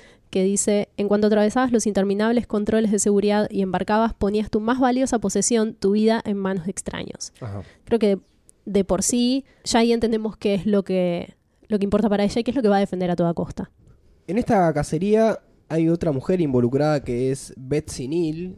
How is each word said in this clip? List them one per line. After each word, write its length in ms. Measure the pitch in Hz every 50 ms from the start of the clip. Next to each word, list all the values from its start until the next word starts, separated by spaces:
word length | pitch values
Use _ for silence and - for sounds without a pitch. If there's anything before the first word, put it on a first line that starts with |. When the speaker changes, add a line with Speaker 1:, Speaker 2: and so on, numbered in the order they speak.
| - - - _ _ _
Speaker 1:
que 120 | - 190 190
dice: 440 | 190 202 202 - - 208 208 202 - _
"En 140 | - 202 202
cuanto 180 | 208 208 208 208
atravesabas 460 | 214 214 208 214 - 254 262 254 240
los 120 | 226 208
interminables 640 | 220 196 196 190 202 196 202 214 226 240 247 - -
controles 440 | - 208 208 208 214 220 226 208
de 80 | 214 202
seguridad 480 | - 214 202 202 202 208 208 208 208 -
y 100 | 214 196
embarcabas, 520 | 190 185 185 180 185 - 214 220 226 226 -
ponías 360 | - 214 196 208 214 214 202
tu 120 | - 214
más 180 | 214 226 254 254
valiosa 400 | 269 247 247 254 262 247 254 233
posesión, 540 | - 196 - 202 190 - 240 226 220 220 -
tu 180 | - - 196
vida, 300 | 202 214 220 220 226 226 -
en 140 | 214 202 202
manos 260 | 196 190 190 185 160
de 80 | 202
extraños". 640 | - - - - - - - - - - - - - -
Speaker 2:
Ajá. 220 | 131 107 98 104 90 - - _ _
Speaker 1:
Creo 160 | - 233 226
que 200 | 220 202 196 185 - _ _ _ _ _ _ _ _
de 200 | 214 190 202 190
por 180 | - 190 175 196
sí 400 | - - 240 240 247 262 277 - - _ _ -
ya 140 | - - 233
ahí 120 | 226 233
entendemos 460 | 233 226 233 226 233 220 214 220 185 -
qué 160 | - 214 202
es 120 | 190 165
lo 180 | 226 202 202 190
que, 520 | - 185 185 180 175 175 170 - - - _ _ _ _ _ _ _
lo 100 | 214 196
que 60 | 196
importa 240 | 202 208 208 220 214
para 160 | 202 202 202
ella 160 | 202 - 247
y 40 | 226
qué 60 | 254
es 40 | 233
lo 60 | 277
que 80 | 226 202
va 80 | 202 196
a 20 |
defender 320 | 202 - - 180 180 180
a 60 | 175 170
toda 160 | 175 170 170
costa. 360 | 175 175 - - - - - _ _ _ - - _ _ _ _ _ _ -
Speaker 2:
En 100 | 170 233
esta 340 | 233 - 240 196 175 165 147
cacería 640 | 147 147 - - 156 185 208 208 220 220 220 196 - - _ _ _ _ _
hay 220 | 151 165 165 160
otra 240 | 170 170 - 165 139
mujer 260 | 131 - - 185 185
involucrada 640 | 165 143 127 123 120 117 131 135 147 151 151 143 -
que 280 | - 123 120 131 131
es 220 | 135 - - - - -
Betsy 500 | 135 127 143 151 151 - - - 131 131
Neal, 480 | 160 175 170 156 156 165 180 185 190